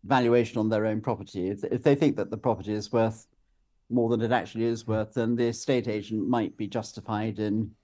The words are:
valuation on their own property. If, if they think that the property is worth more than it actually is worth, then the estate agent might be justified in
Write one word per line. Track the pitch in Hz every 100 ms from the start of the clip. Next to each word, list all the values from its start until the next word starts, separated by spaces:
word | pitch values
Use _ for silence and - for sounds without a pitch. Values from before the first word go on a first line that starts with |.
valuation | 98 135 120 120 113 120
on | 110
their | 110 110
own | 107
property. | 117 107 101 98 92
If, | 101
if | - 120
they | 143 139
think | 151 104
that | 98
the | 107
property | 127 110 107
is | 107 104
worth | 120 113 110 - _ _ _ _ _ _
more | 120 117
than | 117
it | 113
actually | 123 - 113 117
is | 113 110
worth, | 110 107
then | - 117 117
the | 120
estate | 113 - 127 113
agent | 107 104 110 92
might | 120 104 -
be | 104
justified | 117 107 - - 107 110 107
in | 107 107 107 -